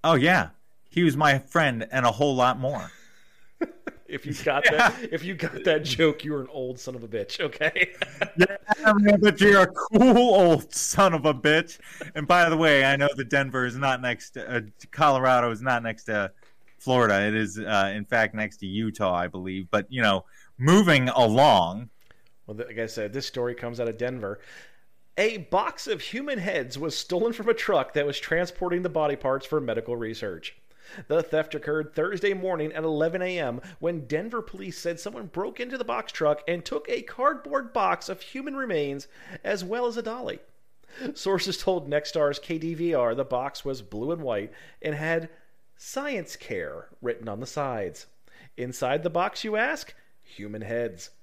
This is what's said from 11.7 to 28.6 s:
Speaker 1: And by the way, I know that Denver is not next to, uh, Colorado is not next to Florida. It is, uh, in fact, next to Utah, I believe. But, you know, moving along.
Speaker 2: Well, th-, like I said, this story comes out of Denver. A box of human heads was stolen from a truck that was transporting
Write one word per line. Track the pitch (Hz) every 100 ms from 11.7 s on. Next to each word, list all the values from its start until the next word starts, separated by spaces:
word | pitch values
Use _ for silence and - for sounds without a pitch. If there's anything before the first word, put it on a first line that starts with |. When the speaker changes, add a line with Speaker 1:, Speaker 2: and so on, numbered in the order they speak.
| - - - -
Speaker 1:
And | 156
by | 147 175 170
the | 160
way, | 160 139
I | 135
know | 139 143 143
that | 123
Denver | 143 135 127 123
is |
not | 123 139 127
next | 123 117 -
to, | 123 -
uh, | 120 107 - -
Colorado | - 151 131 131 127 120
is | 110
not | 131 120
next | 117 110
to | - 107 98 - - - - -
Florida. | - 127 113 98 104
It |
is, | 110 107 104
uh, | 104 104 98 104
in |
fact, | 101 120 110 107
next | 107 -
to | 98
Utah, | 101 113 104 98
I | 87 87
believe. | 92 92 95 90
But, | 104 98
you | 127
know, | 110 95 - - - -
moving | 131 190 185 143 127
along. | 120 117 113 147 104 85 98 120 - - - - - -
Speaker 2:
Well, | 107
th-, | 120
like | 113
I | 113
said, | 113 104
this | 127 131
story | 131 120 120
comes | 120 117
out | 117
of | 107
Denver. | 123 127 101 101 - - - - - - - -
A | 214 220
box | 160 185 214 - -
of | 190
human | - 226 285 247
heads | 185 170 127 131
was | 156 -
stolen | - 180 233
from | 226 220
a |
truck | 226 - 175 -
that | 151 147
was | 135
transporting | - 165 175 -